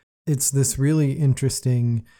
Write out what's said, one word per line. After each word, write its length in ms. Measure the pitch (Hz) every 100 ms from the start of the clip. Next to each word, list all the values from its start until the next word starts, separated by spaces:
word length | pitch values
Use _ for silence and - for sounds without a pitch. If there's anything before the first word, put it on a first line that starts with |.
| _ _ -
It's 240 | 139 -
this 300 | 139 135 -
really 340 | 139 156 143
interesting 920 | 135 139 131 131 - 127 123 120 113 -